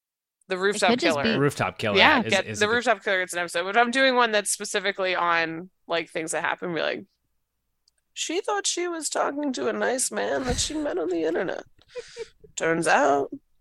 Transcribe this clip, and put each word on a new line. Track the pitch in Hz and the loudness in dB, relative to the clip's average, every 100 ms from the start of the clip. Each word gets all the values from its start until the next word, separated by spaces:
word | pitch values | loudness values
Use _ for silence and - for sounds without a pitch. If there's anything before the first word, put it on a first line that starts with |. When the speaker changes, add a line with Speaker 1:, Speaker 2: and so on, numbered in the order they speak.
| _ _ _ _ _ | _ _ _ _ _
Speaker 1:
the | 185 | -2
Speaker 2:
It | |
Speaker 1:
rooftop | 196 208 196 | 0 2 2
Speaker 2:
could | 247 | 4
just | - 143 | 2 2
Speaker 1:
killer. | - | 0
Speaker 2:
be | 220 | 2
Speaker 3:
Rooftop | 143 - 95 - | 0 0 -4 -2
killer | 110 196 | 0 6
Speaker 1:
Yeah, | 180 262 | 6 6
Speaker 3:
is, | 113 | 2
Speaker 1:
get | 190 196 | 0 0
Speaker 3:
is | 208 | -2
Speaker 1:
the | |
Speaker 3:
a | 208 | 0
good | 240 | 2
Speaker 1:
rooftop | 240 202 | 0 0
killer | 220 190 | 0 -2
gets | 180 | -2
an | 175 | -4
episode, | 175 170 | -4 -4
but | 185 | 0
if | 208 | 2
I'm | 240 | 4
doing | 262 269 247 | 4 4 4
one | 233 | 4
that's | 208 202 | 2 0
specifically | - 208 208 190 196 185 | -6 -2 -2 -2 -2 -2
on, | 175 175 170 165 160 185 _ - | 0 2 2 0 -6 -12 _ -4
like, | 165 165 | -4 -4
things | 165 160 | -6 -4
that | 156 | -2
happen, | 170 - 180 | -2 -2 -4
be | 156 | -2
like, | 71 - 196 _ _ _ _ _ _ _ _ _ _ | -2 -4 -10 _ _ _ _ _ _ _ _ _ _
"She | - - 330 | -10 -4 -4
thought | 440 415 392 | -2 -2 -2
she | - 349 | -2 -4
was | 330 294 | -4 -6
talking | - - 285 294 | -2 -2 -2 -4
to | 262 247 | -2 -4
a | |
nice | 220 208 254 - | -2 -2 0 -2
man | 208 202 277 | -2 -2 -2
that | 254 240 | -2 -2
she | - | -2
met | 311 294 339 | -4 -4 -2
on | 311 | -2
the | 349 | -2
internet. | 320 359 196 - - _ _ 494 - | 0 -2 -4 -6 -12 _ _ -16 -16
Speaker 3:
<laughs> | 466 453 _ - - | -14 -14 _ -14 -4
Speaker 1:
Turns | 165 165 160 | 0 0 4
out | 214 285 285 277 277 _ _ | 4 4 2 0 -8 _ _